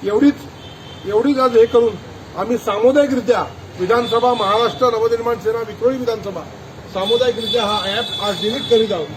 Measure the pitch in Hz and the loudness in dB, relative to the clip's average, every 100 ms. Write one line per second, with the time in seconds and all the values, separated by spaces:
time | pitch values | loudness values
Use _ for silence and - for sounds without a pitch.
0 | 190 208 285 - - - - - - - | 0 4 4 4 -8 -18 -18 -18 -18 -14
1 | 190 214 269 269 254 233 226 240 233 190 | -2 0 2 4 4 6 6 6 2 0
2 | - - - 165 196 240 - 208 233 277 | -14 -18 -14 -8 -2 -2 -2 2 4 4
3 | 285 254 240 220 151 - - - 180 233 | 2 0 2 0 0 -8 -16 -6 0 2
4 | 233 226 247 240 196 214 233 - 254 226 | 2 2 2 2 2 2 0 2 0 2
5 | 226 233 233 233 214 226 220 202 226 262 | 0 0 -2 -2 -2 -4 -6 0 0 0
6 | 240 226 202 180 151 - - - - 190 | -4 -4 -6 -10 -12 -16 -18 -18 -10 -6
7 | 190 240 247 220 220 240 208 208 190 208 | 0 2 2 0 -2 -2 0 -2 -2 -4
8 | 233 156 202 185 202 247 - 233 220 190 | -4 -4 -4 -2 -2 -4 2 2 2 -2
9 | 147 | -6